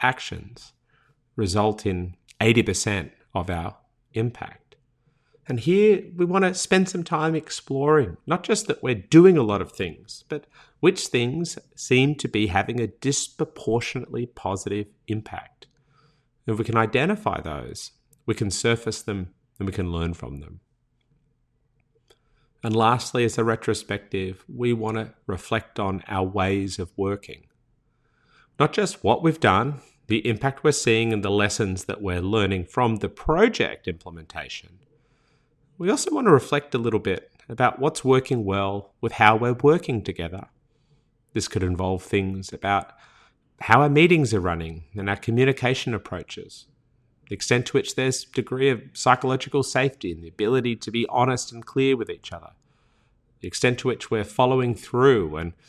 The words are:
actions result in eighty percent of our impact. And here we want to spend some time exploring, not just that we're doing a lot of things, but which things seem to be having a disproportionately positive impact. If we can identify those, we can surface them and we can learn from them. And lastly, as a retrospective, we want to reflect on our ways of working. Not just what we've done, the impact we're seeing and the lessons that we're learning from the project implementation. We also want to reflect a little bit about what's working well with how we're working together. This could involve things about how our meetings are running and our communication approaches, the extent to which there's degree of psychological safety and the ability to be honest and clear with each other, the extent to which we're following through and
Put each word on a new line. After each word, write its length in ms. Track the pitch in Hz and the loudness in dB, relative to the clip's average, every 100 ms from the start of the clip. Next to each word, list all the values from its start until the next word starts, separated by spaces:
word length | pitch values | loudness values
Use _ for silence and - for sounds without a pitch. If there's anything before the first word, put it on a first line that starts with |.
actions 720 | 127 - - 80 - 120 - _ _ _ _ _ _ - | -4 -4 -8 -12 -14 -20 -20 _ _ _ _ _ _ -4
result 520 | 98 104 107 107 104 | 0 2 2 0 -2
in 280 | 90 90 - _ - | -4 -6 -10 _ 0
eighty 220 | 110 120 | 4 4
percent 520 | 104 92 110 98 71 - _ | 4 0 -2 -4 -4 -14 _
of 160 | 95 87 | -6 -4
our 280 | 85 87 - _ _ _ | -4 -6 -12 _ _ _
impact. 600 | 110 120 - - - _ _ _ _ _ _ _ _ - | -4 -4 -6 -14 -18 _ _ _ _ _ _ _ _ -8
And 120 | 123 | -4
here 440 | 151 190 214 190 - 170 | 2 4 6 4 0 -4
we 80 | |
want 220 | 175 190 185 | 0 2 0
to 80 | |
spend 340 | 185 - 190 185 | 0 0 2 2
some 160 | 180 | -2
time 300 | 165 156 160 | -4 -2 0
exploring, 840 | 160 - - - 135 143 156 101 - - | -2 -6 -12 -6 0 4 4 2 -4 -4
not 160 | 180 | -4
just 240 | - 214 - | 0 -2 -2
that 160 | - | -4
we're 100 | 131 | -2
doing 420 | 110 - 160 190 165 | -4 6 10 10 8
a 60 | |
lot 180 | 107 101 | 4 0
of 120 | 87 | -4
things, 540 | - 87 - - - - | -6 -8 -8 -18 -20 -12
but 160 | 151 - _ - _ | -12 -12 _ -20 _
which 260 | 175 190 - | 2 2 0
things 500 | 123 120 156 170 - - - | -2 -2 -2 -6 -10 -18 -14
seem 380 | - 127 135 | 2 4 4
to 140 | 147 - | 0 -2
be 180 | 104 107 | 0 0
having 340 | 95 101 120 | 0 -2 -2
a 60 | 107 | -4
disproportionately 1400 | - 135 139 - - 156 - - 117 - 127 - 123 - | -4 -4 -2 -4 -6 -8 -6 -2 -2 -2 -8 -8 -8 -8
positive 580 | - 95 95 98 101 101 _ - | -8 -6 -6 -4 -6 -6 _ -8
impact. 580 | 110 - 87 - _ - _ _ _ _ _ _ _ - | -6 -6 -14 -16 _ -20 _ _ _ _ _ _ _ -4
If 140 | 110 | -4
we 40 | |
can 140 | 113 113 | 0 0
identify 640 | 110 123 165 214 - 82 | 2 2 0 -2 -4 -4
those, 520 | 82 71 60 - - _ _ _ - | -6 -10 -10 -14 -18 _ _ _ -6
we 80 | - | -4
can 160 | 101 | -4
surface 500 | - 117 113 113 - | -2 0 0 -2 -8
them 320 | - 101 92 - _ - | -6 -6 -8 -14 _ -8
and 100 | 98 | -6
we 60 | |
can 180 | 101 87 | -4 -4
learn 220 | 85 85 | -2 -4
from 280 | 85 62 71 | -6 -10 -14
them. 180 | 76 85 _ _ _ _ _ _ _ _ _ _ _ _ _ _ _ _ _ _ _ _ | -16 -20 _ _ _ _ _ _ _ _ _ _ _ _ _ _ _ _ _ _ _ _
And 140 | 113 110 | -2 2
lastly, 480 | 113 123 - 123 | 2 2 -2 0
as 140 | 117 117 | 0 0
a 80 | 113 | 0
retrospective, 960 | 110 - 107 - 101 - 98 92 92 - | 0 -2 -4 -6 -10 -8 -6 -6 -10 -14
we 200 | 120 120 | -4 -2
want 240 | 113 110 110 | -2 -2 -6
to 160 | 110 - - | -8 -10 -8
reflect 540 | 92 - 113 - - | -8 -4 -6 -6 -6
on 240 | 98 95 - | -4 -4 -6
our 160 | 98 95 | -4 -4
ways 520 | 98 95 98 95 92 | -2 0 0 -2 -8
of 140 | 87 - | -10 -4
working. 500 | 98 101 - - _ _ _ _ _ _ _ _ _ _ _ - | -4 -4 -8 -20 _ _ _ _ _ _ _ _ _ _ _ -2
Not 140 | 151 | 0
just 280 | - 196 - | 0 -2 0
what 220 | 98 123 | 0 2
we've 160 | 165 160 | 2 2
done, 400 | 110 95 131 139 - _ - | 4 4 2 -6 -14 _ -4
the 200 | 113 117 | -2 0
impact 340 | 107 135 - | -2 -4 0
we're 120 | 156 | 0
seeing 400 | 143 120 113 113 | 2 2 2 2
and 100 | 107 | 0
the 80 | 98 | 0
lessons 540 | 101 104 - 101 92 - | 2 0 0 -2 -4 -6
that 160 | - | -6
we're 180 | 98 90 | -4 -4
learning 460 | 95 110 98 95 85 | 0 0 0 -2 -4
from 320 | - 120 107 | 0 0 0
the 100 | 98 | -4
project 800 | - - 160 233 - 101 - - | -4 0 4 4 2 -4 -6 -10
implementation. 920 | 82 87 82 78 82 69 - 90 90 _ _ _ _ _ _ _ _ _ - | -10 -14 -20 -16 -14 -14 -16 -18 -20 _ _ _ _ _ _ _ _ _ -6
We 120 | 175 | -2
also 240 | 285 381 | 0 0
want 140 | 302 226 | 0 6
to 60 | |
reflect 420 | 135 - 143 - 123 | 6 4 -2 -2 -4
a 40 | |
little 200 | 117 107 | 0 0
bit 320 | 98 90 - _ - | 0 -4 -6 _ -12
about 320 | 117 123 - | 0 0 2
what's 240 | 147 - | -2 0
working 400 | 131 131 131 123 | 2 4 2 -2
well 500 | 98 98 98 101 - _ | 0 0 -2 -4 -8 _
with 140 | 113 | -6
how 240 | - 107 110 | 6 6 6
we're 160 | 120 | 2
working 500 | 120 143 175 151 113 | 4 4 4 0 -6
together. 460 | 95 87 85 92 - _ _ _ _ _ _ _ _ | -6 -8 -10 -10 -16 _ _ _ _ _ _ _ _
This 160 | 110 - | -8 -4
could 160 | 101 | -2
involve 400 | 92 90 92 92 | -2 -2 -2 -4
things 480 | - 104 95 95 - | -2 -2 -2 -6 -10
about 400 | - 98 98 - - - _ _ _ _ - | -8 -2 -2 -2 -12 -20 _ _ _ _ -8
how 180 | - 120 | 6 6
our 100 | 147 | 6
meetings 440 | 147 170 165 123 | 4 4 4 2
are 80 | 104 | 0
running 420 | 87 82 80 82 80 101 | 0 -4 -6 -12 -14 -8
and 140 | 98 | -4
our 60 | 101 | -4
communication 800 | - 117 135 131 127 131 127 | -2 2 2 0 -2 -2 -4
approaches, 720 | 107 - 87 - - - - - _ _ _ _ _ - | -6 -6 -12 -12 -16 -16 -20 -20 _ _ _ _ _ -12
the 60 | 98 | -8
extent 320 | - 123 123 | 0 0 2
to 100 | 135 | -2
which 160 | - | -2
there's 320 | - 131 131 - | -2 -2 -2 -6
degree 460 | - - 131 139 | -6 -6 0 0
of 100 | 113 - | 0 -4
psychological 680 | - 131 127 131 131 - 143 | -2 2 2 2 -2 -2 -2
safety 500 | 127 127 135 - 92 | 0 0 0 -2 -8
and 120 | 82 | -10
the 40 | 82 | -10
ability 480 | - 107 131 120 110 | -2 2 2 0 -4
to 140 | - | -4
be 160 | 117 117 | -4 0
honest 420 | 123 123 123 - | 2 2 0 -6
and 120 | 117 | -14
clear 320 | - 135 135 127 | -6 0 2 2
with 140 | 101 | -2
each 240 | - - | -10 -14
other, 200 | 85 80 _ _ _ _ _ _ _ _ _ | -16 -18 _ _ _ _ _ _ _ _ _
the 60 | 90 | -12
extent 300 | - 127 120 | 0 0 0
to 100 | 127 | -2
which 220 | 113 - | -4 -4
we're 140 | 113 | -4
following 500 | 101 - 127 131 123 | -2 0 2 2 0
through 640 | 107 - 123 135 117 80 78 | -4 -4 4 6 6 2 -4
and 180 | 85 - | -8 -10